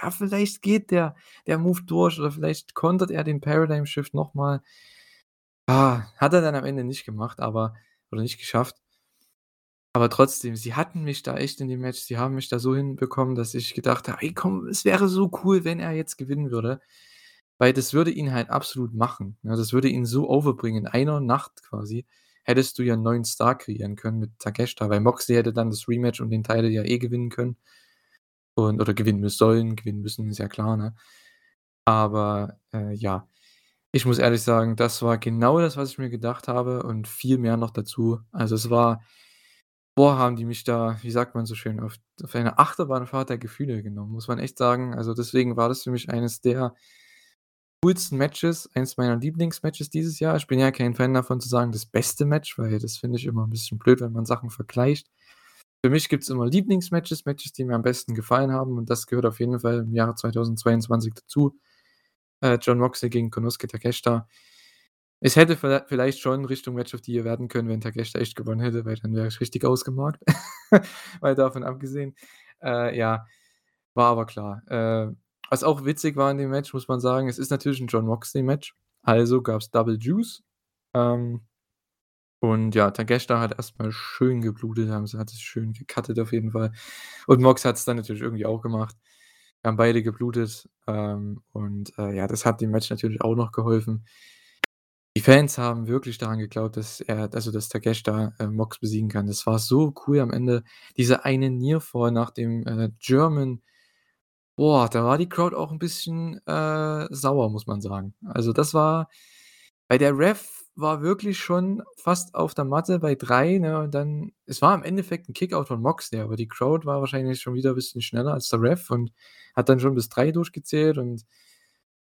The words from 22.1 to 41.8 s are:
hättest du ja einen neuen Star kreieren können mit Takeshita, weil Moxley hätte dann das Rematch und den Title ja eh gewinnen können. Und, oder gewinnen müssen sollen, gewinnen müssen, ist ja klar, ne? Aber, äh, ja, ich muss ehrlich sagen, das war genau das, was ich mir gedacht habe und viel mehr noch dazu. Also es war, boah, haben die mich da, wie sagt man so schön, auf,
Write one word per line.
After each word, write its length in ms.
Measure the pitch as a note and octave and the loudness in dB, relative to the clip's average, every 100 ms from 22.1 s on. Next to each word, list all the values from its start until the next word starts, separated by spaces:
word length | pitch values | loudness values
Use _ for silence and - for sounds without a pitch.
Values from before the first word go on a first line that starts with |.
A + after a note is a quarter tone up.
| _ _ _ - | _ _ _ 2
hättest 340 | B2 C3 - | 2 2 0
du 40 | |
ja 100 | B2 | 0
einen 100 | A2+ | 2
neuen 220 | A2+ A#2+ A2+ | 2 0 -2
Star 320 | - A#2 C3 | 0 2 2
kreieren 400 | - G#2+ G2+ G#2 | -4 -6 -6 -6
können 220 | A2+ A2+ | -4 -4
mit 200 | G#2+ _ | -6 _
Takeshita, 500 | G#2+ G#2 A#2+ - G#2+ | -8 -4 -4 -2 0
weil 120 | G#2 | 4
Moxley 340 | A2+ - - A#2+ | 4 2 2 2
hätte 160 | A2+ | 2
dann 180 | A#2 A2+ | 0 -2
das 180 | G#2+ - | -4 -4
Rematch 320 | A#2+ A#2+ - | 0 0 -2
und 80 | A2+ | -4
den 140 | A2 | -4
Title 260 | G#2+ A2+ A2+ | 0 2 2
ja 140 | A2 | 0
eh 160 | G#2 A#2+ | 0 -2
gewinnen 300 | B2 A#2+ A#2+ | -2 -4 -4
können. 280 | A#2+ B2 A#2+ _ _ _ _ _ _ _ _ _ - | -4 -6 -6 _ _ _ _ _ _ _ _ _ 0
Und, 240 | G#2+ G#2+ | 2 2
oder 120 | A2 | 0
gewinnen 260 | G2+ A2 G2+ | 2 2 2
müssen 180 | G2+ - | 0 4
sollen, 360 | A2 A2+ A2+ A2 | 4 6 2 -4
gewinnen 260 | A2 G#2 | -6 -8
müssen, 280 | G2+ - G#2+ | -8 -8 -8
ist 80 | G#2 | -6
ja 100 | G2+ | -8
klar, 300 | - G#2+ A2 | -4 -2 -2
ne? 180 | G#2+ A2 _ _ _ _ _ _ _ _ A#2 | -4 -10 _ _ _ _ _ _ _ _ 2
Aber, 720 | A2 G#2 G#2+ G#2 G#2 G#2 - _ | 4 4 2 0 0 -4 -10 _
äh, 200 | A2 G#2 | -8 -6
ja, 340 | G#2 G2+ F#2 - _ _ _ _ _ - | -4 -2 -4 -6 _ _ _ _ _ -4
ich 140 | B2+ B2 | 0 2
muss 140 | A#2+ | 4
ehrlich 220 | A#2+ A#2 | 4 4
sagen, 320 | A2+ A2+ A2+ A2+ | 4 2 2 2
das 260 | A#2 - | 0 2
war 160 | A#2 A2+ | 0 0
genau 420 | A#2 A2+ A#2+ E3 | 0 2 4 4
das, 180 | E3 C#3 | 2 -2
was 120 | C3+ | -8
ich 60 | - | -6
mir 120 | B2+ | -8
gedacht 380 | A#2 A#2 B2 - | -4 -6 -6 -4
habe 360 | B2 B2 B2+ | -2 -2 -4
und 240 | A#2+ A2 G#2+ | -4 -6 -8
viel 300 | - B2+ C3 | -6 0 2
mehr 180 | A#2 A2+ | 2 0
noch 140 | A2+ | -2
dazu. 480 | A2+ A2 - A2+ A2+ - | -6 -8 -2 0 -2 -6
Also 240 | F3 A2 A2 | -4 -2 -2
es 140 | A#2 | 2
war, 340 | A#2+ A#2 A2+ _ _ _ _ _ _ _ _ _ C3+ | 4 4 2 _ _ _ _ _ _ _ _ _ 6
boah, 220 | C#3+ C3 | 6 6
haben 180 | B2 A#2 | 2 0
die 100 | A#2 | -4
mich 180 | A2+ | -4
da, 340 | B2+ A#2 A2+ A2+ | -2 0 0 -4
wie 100 | A#2+ | -2
sagt 240 | A#2+ B2 A#2+ | -2 0 -4
man 100 | A2+ | -6
so 100 | A2+ | -8
schön, 240 | A2+ | -8
auf, 160 | A2 | -6